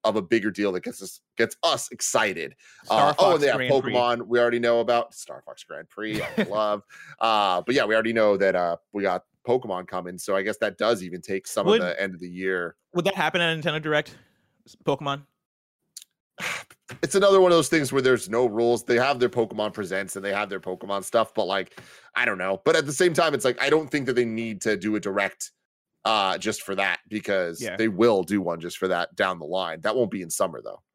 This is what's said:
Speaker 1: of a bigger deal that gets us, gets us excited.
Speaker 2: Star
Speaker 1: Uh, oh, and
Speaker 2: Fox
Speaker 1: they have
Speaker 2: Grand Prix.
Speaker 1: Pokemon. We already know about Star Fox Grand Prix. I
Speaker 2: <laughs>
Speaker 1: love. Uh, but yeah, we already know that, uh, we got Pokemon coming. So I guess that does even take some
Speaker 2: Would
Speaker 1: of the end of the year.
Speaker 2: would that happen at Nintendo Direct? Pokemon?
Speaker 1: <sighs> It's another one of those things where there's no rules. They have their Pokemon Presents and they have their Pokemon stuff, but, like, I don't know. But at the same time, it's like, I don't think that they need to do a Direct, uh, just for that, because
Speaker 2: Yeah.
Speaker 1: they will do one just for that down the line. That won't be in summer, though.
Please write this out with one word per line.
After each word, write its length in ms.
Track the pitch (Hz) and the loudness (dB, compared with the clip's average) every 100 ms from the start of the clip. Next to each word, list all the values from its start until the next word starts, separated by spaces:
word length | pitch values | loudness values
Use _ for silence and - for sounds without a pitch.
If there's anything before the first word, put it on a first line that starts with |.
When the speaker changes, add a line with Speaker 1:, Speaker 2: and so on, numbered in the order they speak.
| 110 | 0
Speaker 1:
of 80 | 107 | -2
a 60 | |
bigger 280 | 90 113 104 | 0 0 0
deal 220 | 98 101 | -2 -2
that 100 | 92 | -2
gets 200 | - - | -8 -12
us, 180 | 95 - _ - | -16 -18 _ -4
gets 200 | 113 - | -4 0
us 260 | 170 131 - | -2 -2 -6
excited. 640 | 120 - 117 107 82 76 _ - - | -6 -2 0 0 -2 -10 _ -20 -20
Speaker 2:
Star 260 | - 110 104 | 0 4 4
Speaker 1:
Uh, 40 | 147 | 4
oh, 140 | 190 | 4
and 0 | |
Speaker 2:
Fox 60 | 165 | 4
Speaker 1:
they 40 | 143 | 2
have 80 | 113 | 0
Speaker 2:
Grand 260 | 127 135 | 2 0
Prix. 100 | 123 | 2
Speaker 1:
Pokemon. 320 | 123 120 120 110 | 0 2 0 0
We 140 | 120 | 2
already 180 | 120 120 | 2 2
know 220 | 120 117 | 2 2
about 340 | 113 120 - | 2 0 0
Star 280 | - - 65 | -12 -16 -16
Fox 180 | - - | -16 -20
Grand 240 | - 76 80 | -16 -16 -14
Prix. 320 | - 110 107 | -10 -6 -6
I 200 | - - | -4 -4
Speaker 2:
<laughs> 60 | 196 | -2
Speaker 1:
love. 340 | 104 107 104 _ - - - | 0 0 -2 _ -20 -20 -2
Uh, 420 | 113 107 101 90 | 2 2 2 0
but 120 | 101 | 0
yeah, 100 | 135 | 0
we 100 | 107 | 2
already 180 | 113 113 | 2 2
know 240 | 113 107 98 | 2 4 4
that, 180 | 95 | 2
uh, 220 | 90 87 85 _ | 2 0 -2 _
we 100 | 101 | -4
got 220 | 98 90 _ _ - | -2 -2 _ _ -2
Pokemon 400 | 123 113 92 90 | 0 0 -8 -6
coming. 320 | 92 90 92 | -8 -8 -10
So 160 | - 98 | -2 -2
I 60 | |
guess 160 | 98 104 | -2 -2
that 200 | 107 - | -4 0
does 240 | 107 113 | 0 0
even 180 | 92 87 | -4 -12
take 240 | - 98 - | -6 -6 -4
some 200 | - 165 | -2 2
Speaker 2:
Would 140 | 220 | 2
Speaker 1:
of 60 | 90 | 0
the 140 | - | -4
end 120 | 98 | -6
of 60 | 90 | -8
the 80 | 90 | -12
year. 480 | 90 95 92 87 _ _ | -6 -4 -4 -6 _ _
Speaker 2:
would 100 | 175 175 | -4 -4
that 80 | |
happen 260 | 190 156 175 | -2 -2 0
at 160 | 170 160 | -2 -2
Nintendo 240 | 156 156 | -4 -4
Direct? 360 | 156 151 151 - _ _ _ _ _ - | -2 -2 -2 -16 _ _ _ _ _ -6
Pokemon? 380 | - 139 143 139 143 _ _ _ _ _ _ - _ _ _ - | -4 -2 -4 -8 -10 _ _ _ _ _ _ -20 _ _ _ -12
Speaker 1:
<sighs> 40 | - - - _ - - | -10 -10 -14 _ -20 -8
It's 120 | 165 | 0
another 240 | 196 196 196 | 4 6 8
one 120 | 185 | 8
of 40 | 170 | 6
those 100 | 139 | 6
things 240 | 160 139 | 0 2
where 80 | 135 | 2
there's 260 | 127 123 - | 4 2 2
no 160 | 113 123 | 2 2
rules. 360 | 107 120 117 | 2 2 2
They 120 | - 123 | 2 2
have 240 | 131 131 | 2 2
their 80 | 120 | 0
Pokemon 440 | 127 113 107 107 | 0 -2 -2 -4
Presents 420 | 101 95 95 98 101 | -4 -6 -4 -6 -8
and 80 | |
they 80 | 98 | -4
have 160 | 98 104 | -4 -4
their 100 | 98 | -6
Pokemon 460 | 92 92 98 101 | -8 -10 -6 -6
stuff, 280 | 95 117 113 | 0 0 2
but, 100 | - 92 | -2 -2
like, 320 | 98 90 - - - - - | -2 -4 -14 -20 -20 -8 -2
I 80 | |
don't 140 | 120 95 | 0 0
know. 240 | 95 95 | -2 0
But 120 | 147 160 | 2 2
at 100 | 147 | 0
the 60 | |
same 180 | 139 180 | 2 2
time, 220 | 160 165 | 4 0
it's 100 | 139 | 2
like, 160 | 131 120 | 0 0
I 60 | 139 | 2
don't 200 | 156 151 | 2 2
think 160 | 147 131 | -4 0
that 80 | |
they 100 | 120 | 0
need 380 | 117 110 117 101 | 0 -2 -6 -4
to 140 | 113 101 | -2 0
do 200 | 104 107 | 0 -2
a 40 | |
Direct, 520 | 101 98 98 - - _ _ _ _ _ - | -2 0 -2 -4 -16 _ _ _ _ _ 0
uh, 320 | 110 95 87 | 2 2 0
just 240 | 101 104 | -4 -6
for 120 | - 98 | -4 -2
that, 240 | 98 87 _ | 0 -2 _
because 520 | 107 98 98 87 82 | -8 -2 -2 -2 -4
Speaker 2:
Yeah. 160 | - 95 | -8 -2
Speaker 1:
they 120 | 113 | -2
will 340 | 92 120 101 | 4 4 4
do 160 | 87 101 | 2 0
one 180 | 87 85 | 0 -4
just 200 | 85 - | -8 -4
for 100 | 92 | -2
that 260 | 87 85 87 | 0 -2 -2
down 220 | 95 87 | -2 -2
the 60 | 76 | -4
line. 360 | 92 87 82 | -4 -4 -4
That 120 | 104 120 | -2 0
won't 140 | 110 | -2
be 120 | 98 | -4
in 80 | 85 | -8
summer, 300 | - 104 64 | -6 -6 -8
though. 180 | 53 50 _ | -14 -16 _